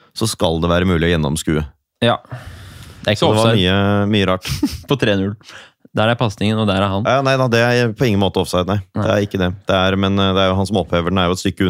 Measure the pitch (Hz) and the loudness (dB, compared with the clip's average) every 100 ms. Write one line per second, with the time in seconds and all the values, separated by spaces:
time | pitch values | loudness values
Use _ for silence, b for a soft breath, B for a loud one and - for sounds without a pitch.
0 | b - 110 - 90 82 85 87 92 85 | b -6 -4 0 0 0 0 2 2 2
1 | 85 85 73 78 - 78 76 - _ _ | 2 0 0 -4 -2 -2 -4 -12 _ _
2 | 117 - - 123 B B B B B B | -2 -2 -6 -16 B B B B B B
3 | - 104 165 107 113 110 90 98 101 101 | -4 0 2 4 2 2 2 2 2 0
4 | 101 107 92 92 - - - - - 139 | 0 2 2 0 -4 -4 -4 -6 -4 -2
5 | 113 98 95 101 B B B B - - | 0 0 -2 -6 B B B B -8 -2
6 | 110 120 120 - 104 110 107 95 98 98 | 0 0 -2 -2 -2 0 0 0 0 0
7 | 131 131 135 135 131 117 120 120 120 104 | 0 0 2 2 2 2 4 2 0 0
8 | 131 101 95 98 85 92 90 101 - - | 0 2 2 0 0 -2 0 -2 -4 -4
9 | 101 101 101 98 90 95 - 95 92 95 | 0 0 0 -2 -2 -2 -2 0 2 2
10 | 98 98 98 95 95 95 95 104 85 87 | 0 2 2 2 2 2 0 -2 0 0
11 | 85 95 87 92 98 - | 0 0 0 0 -2 -2